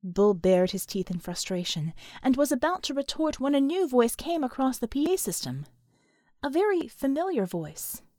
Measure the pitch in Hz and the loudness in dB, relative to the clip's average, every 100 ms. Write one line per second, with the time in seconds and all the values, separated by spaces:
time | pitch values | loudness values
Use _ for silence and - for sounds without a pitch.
0 | 185 175 202 190 185 185 185 196 - 196 | -4 4 4 6 4 6 4 0 -6 -6
1 | 185 180 - 170 - 185 180 170 156 - | -4 -6 -6 -8 -4 -4 -4 -4 -6 -8
2 | - - 254 254 294 277 302 359 - 277 | -16 -4 0 4 4 2 0 -2 -4 -4
3 | 277 - 311 294 262 285 277 359 349 247 | -4 -2 -2 0 0 2 2 2 2 4
4 | 233 - - 339 262 - 262 254 226 277 | 4 0 -4 -2 -2 0 -2 0 -4 0
5 | 311 370 - 175 - 131 151 _ _ _ | 0 0 -2 -4 -6 -8 -10 _ _ _
6 | _ _ _ _ 285 294 415 370 294 - | _ _ _ _ -2 2 2 2 -2 -4
7 | 277 277 370 311 190 175 151 156 - - | -2 0 0 0 -2 -4 -6 -10 -10 -10
8 | _ | _